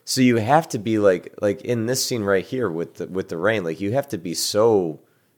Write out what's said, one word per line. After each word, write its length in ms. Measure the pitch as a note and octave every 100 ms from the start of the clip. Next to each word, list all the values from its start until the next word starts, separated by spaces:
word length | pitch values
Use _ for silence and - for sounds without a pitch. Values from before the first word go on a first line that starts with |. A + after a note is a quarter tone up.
so 160 | - C3+
you 160 | B2+ A#2
have 300 | G#2+ D3+ D#3+
to 80 | B2
be, 220 | G#2 A2
like, 340 | G2+ F2+ - -
like, 200 | G#2 G2
in 240 | - A#2+ A2+
this 180 | C3 -
scene 180 | A#2+
right 220 | G2+ G2 -
here 240 | B2+ G#2+
with 260 | E2 E2 -
the, 120 | E2
with 220 | F#2 F#2
the 80 | E2
rain, 260 | G2 A2
like, 160 | E2+ E2
you 140 | G2+
have 160 | C3 -
to 80 | G2
be 160 | E2+
so 680 | E2 - G#2 A#2 G#2 E2+ D2 _ _ _